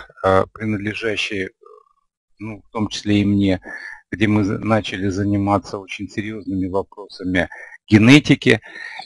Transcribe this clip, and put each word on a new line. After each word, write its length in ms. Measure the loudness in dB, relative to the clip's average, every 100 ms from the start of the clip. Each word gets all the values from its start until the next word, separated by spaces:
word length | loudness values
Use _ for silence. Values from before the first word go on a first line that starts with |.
| -8 -4
э, 200 | 2 2 0
принадлежащий, 1000 | -6 -6 -4 -6 -6 -6 -6 -6 -6 -8 -12 -20 -20 _ _ _ _ _ _
ну, 240 | -14 -14 _
в 20 |
том 160 | -6 -6
числе 320 | -4 0 2
и 20 |
мне, 360 | 4 2 2 0 -4 -16 -16 -20 _
где 160 | -2 0
мы 160 | 2
за-, 140 | 0 -4
начали 500 | 0 -2 -2 -4 -4
заниматься 720 | -2 -2 0 0 0 -2 -12
очень 300 | -12 -12 -10
серьёзными 600 | -10 -10 -10 -8 -6 -4
вопросами 800 | -4 -6 -14 -20 -10 -4 -2 -2 -8 -20 -20 4
генетики. 720 | 6 8 8 6 2 4 2 -2 -18 -16 -16